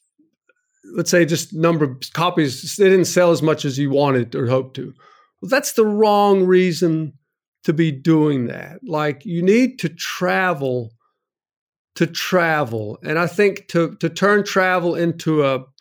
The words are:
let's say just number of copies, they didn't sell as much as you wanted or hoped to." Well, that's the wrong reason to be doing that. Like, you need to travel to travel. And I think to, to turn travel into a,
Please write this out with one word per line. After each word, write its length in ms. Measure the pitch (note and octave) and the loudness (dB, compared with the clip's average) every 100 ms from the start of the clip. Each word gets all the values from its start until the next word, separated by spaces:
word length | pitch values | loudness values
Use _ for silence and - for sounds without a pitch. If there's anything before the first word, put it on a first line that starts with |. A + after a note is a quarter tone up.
| _ _ _ _ _ _ _ _ - - | _ _ _ _ _ _ _ _ -12 -6
let's 140 | - | 0
say 140 | F3+ | 2
just 300 | D#3+ D#3+ - | 2 -2 -4
number 300 | D#3 E3+ E3 | -2 0 2
of 280 | D3 C3 - | -2 -4 -10
copies, 600 | - F3 F3 D3 A#2+ - - | -4 -2 0 -2 -4 -12 2
they 120 | F#3+ | 4
didn't 160 | F#3+ | 4
sell 260 | E3 F3+ F3+ | 2 2 2
as 120 | E3+ | 2
much 220 | D3+ D3+ | 0 0
as 140 | C#3+ C3 | -2 -2
you 120 | C#3+ | 0
wanted 440 | C#3 C#3+ B2+ A#2 | 2 2 2 -2
or 140 | C#3+ B2 | -4 -2
hoped 260 | C3 C3 | -2 -2
to." 180 | - - - _ _ _ _ | -12 -14 -16 _ _ _ _
Well, 80 | F#3+ | -2
that's 260 | C#4 D4 | -2 0
the 120 | - G#3+ | 2 2
wrong 560 | G#3 G#3+ G#3 G#3 G3 | 4 4 4 4 4
reason 680 | F#3 F#3 F#3 D#3 F3 D#3+ D#3 - _ _ _ _ | 4 4 4 0 0 0 -4 -12 _ _ _ _
to 100 | - | -4
be 200 | D#3 E3 | 0 0
doing 540 | C3+ D#3+ D#3+ D3+ C#3 A#2 | 0 2 2 2 0 -4
that. 340 | - - - | -8 -14 -16
Like, 400 | B3+ D3+ D3+ C#3+ | -8 -4 -4 -6
you 160 | - E3+ | -6 -2
need 380 | F3+ A3+ B3+ - | 2 4 2 -2
to 80 | D#3+ | -8
travel 1080 | E3 - - F3+ F#3+ F#3 D#3 C3+ B2+ A2+ A#2 _ _ _ _ _ _ _ _ _ - | -6 -12 -4 -2 0 0 -2 -2 -4 -6 _ _ _ _ _ _ _ _ _ _ -4
to 100 | E3 | -4
travel. 920 | E3 - F3+ E3 D#3 C3 A2 G#2 - | -4 -2 0 2 0 -2 -6 -8 -10
And 160 | - D#3 | -6 -2
I 100 | E3+ | -2
think 400 | F3 G3+ - - | 2 0 0 -4
to, 260 | E3+ D#3+ - | -2 -2 -4
to 120 | E3 | -8
turn 360 | E3 G3 G#3 | 0 2 2
travel 500 | G3+ F#3+ F#3 F#3 E3+ | 0 0 0 0 -2
into 500 | D#3+ E3+ E3 - D#3 | -2 -2 -2 -2 0
a, 200 | C#3 C3 C3 _ | 0 -2 -6 _